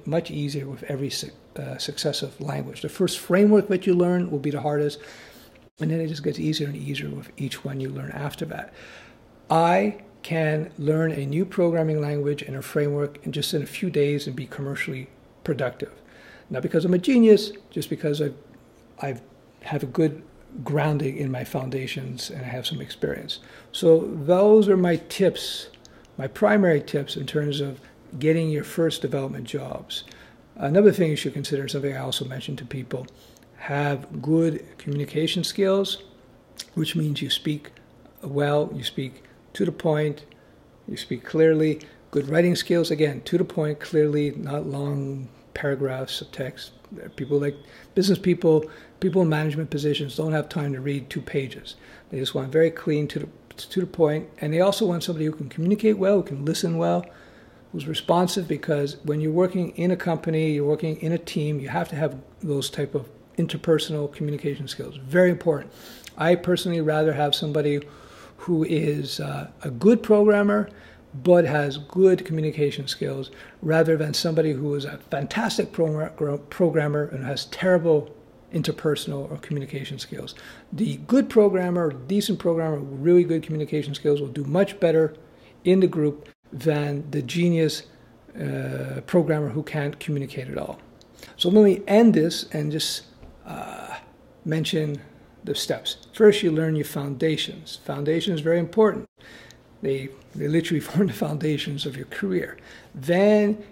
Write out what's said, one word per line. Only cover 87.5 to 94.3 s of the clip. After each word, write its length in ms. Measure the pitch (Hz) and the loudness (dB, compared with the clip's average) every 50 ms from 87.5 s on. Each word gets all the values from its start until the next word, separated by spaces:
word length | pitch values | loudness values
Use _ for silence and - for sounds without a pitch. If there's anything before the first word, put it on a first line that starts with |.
| 170 165 160 151 - - - - - - - - - - _ - - - | 4 4 2 2 0 -4 -12 -16 -20 -20 -20 -20 -20 -20 _ -18 -12 -8
uh, 600 | 147 139 135 135 131 131 131 135 135 135 135 131 - | -6 -6 -4 -4 -6 -6 -6 -6 -6 -6 -8 -10 -6
programmer 420 | - - 180 156 143 156 151 147 135 | 2 2 2 4 4 2 0 0 -2
who 140 | 117 151 | -4 -4
can't 360 | 151 - - 151 143 143 143 - | -6 -4 -4 -4 -4 -4 -6 -6
communicate 500 | - - 147 139 139 - - 143 127 135 | -6 -4 -4 -4 -4 -6 -8 -10 -10 -8
at 100 | - - | -8 -8
all. 200 | - - - - - - - - - _ _ - - - - | -8 -8 -12 -14 -16 -20 -20 -20 -20 _ _ -20 -20 -14 -6
So 120 | - - 180 | -2 2 6
let 160 | 190 214 214 | 8 8 8
me 180 | 202 180 - - | 8 6 4 2
end 280 | - 196 214 233 226 - | 4 6 8 8 8 8
this 320 | 160 156 170 - - - - | 6 4 2 0 -4 -8 -6
and 180 | - 156 151 151 | -6 -4 -4 -2
just, 340 | 147 160 - - - - - - - - - - - - - | -2 -2 -4 -4 -6 -8 -12 -16 -20 -20 -20 -20 -20 -20 -18
uh, 500 | - - - - - - - - - - - - - - _ - - | -14 -12 -12 -10 -10 -12 -12 -12 -12 -14 -14 -16 -20 -20 _ -20 -20